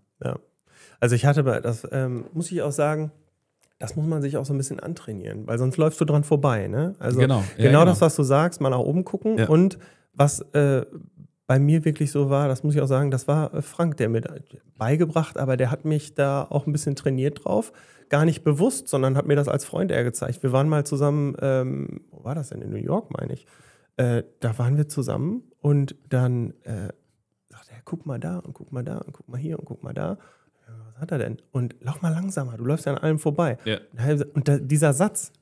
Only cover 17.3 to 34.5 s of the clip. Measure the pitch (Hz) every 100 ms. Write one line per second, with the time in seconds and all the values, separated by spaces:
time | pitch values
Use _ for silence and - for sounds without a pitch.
17.3 | 143 - 208 - - - _ _ 143 160
18.3 | 151 156 143 226 - - 139 131 135 147
19.3 | 143 143 - - - 190 120 120 - -
20.3 | 127 135 131 147 151 143 143 143 147 143
21.3 | - 139 131 127 69 - - - - -
22.3 | 160 131 - - 104 - 202 - - -
23.3 | - _ _ _ _ _ - 123 120 -
24.3 | _ 117 113 123 147 147 147 120 98 147
25.3 | 240 - _ 147 143 139 - _ 127 127
26.3 | 123 117 - - 98 95 - _ _ _
27.3 | _ _ - - 117 - 165 151 120 160
28.3 | 180 - 139 - 131 120 - - - -
29.3 | 123 160 160 - - - - 165 196 -
30.3 | _ _ _ - 113 113 117 160 151 113
31.3 | 117 _ 131 120 - 127 147 170 160 190
32.3 | 175 131 113 120 160 139 139 156 156 156
33.3 | 143 165 120 113 107 - 117 127 147 -
34.3 | 147 139